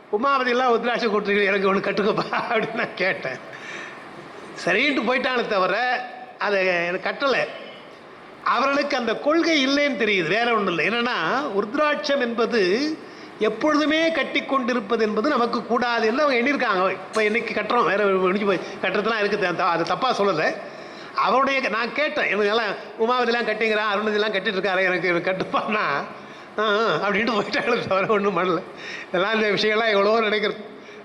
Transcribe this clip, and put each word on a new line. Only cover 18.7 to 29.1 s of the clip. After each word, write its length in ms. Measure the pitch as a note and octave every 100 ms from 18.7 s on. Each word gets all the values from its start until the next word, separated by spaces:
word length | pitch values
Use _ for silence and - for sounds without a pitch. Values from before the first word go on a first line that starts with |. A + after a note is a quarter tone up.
| -
கட்டுறதுலாம் 420 | F#3+ F#3+ G#3 A3+
இருக்கு, 140 | G3+ -
த-, 180 | F3+ E3
த-, 120 | F3+
அது 160 | E3
தப்பா 340 | E3+ F3+ B3+ G#3+
சொல்லலை. 380 | G3+ D#3 G#3+ - - - - - -
அவருடைய, 540 | - E3 B3 C4+ C4+ A#3
நான் 240 | G#3+ A#3+
கேட்டேன், 320 | - D4+ C#4+
"எனக்கு 240 | D#3 G3 G3+
எல்லாம் 260 | A3+ G#3+ - - -
உமாவதிலாம் 500 | A3+ B3 A#3 A#3 A3
கட்டிங்கிறா, 340 | G#3+ A3 G#3+ F#3+
அருணதிலாம் 380 | G3 G#3+ G#3 G#3+
கட்டிட்டு 260 | F#3+ A3 F#3+
இருக்காரு, 260 | G3 F#3
எனக்கு, 240 | F#3 F3+ F3+
எனக்கு 220 | E3+ F3
கட்டுப்பான்னா?" 480 | F#3 E3+ C4 - G#3+ E3+ C#3+ F#3 - - - - -
"ஆ, 40 |
ஆ" 460 | G#3+ G#3 A3 D#3 G3+
அப்படின்ட்டு 320 | G3+ A3+ G#3
போயிட்டாங்களே 460 | G3+ C#4 - A#3 C#3
தவிர 200 | F#3+ F3+
ஒண்ணும் 320 | G#3 G3+ E3+
பண்ணல. 240 | F#3 E3 - - - -
இதெல்லாம், 260 | -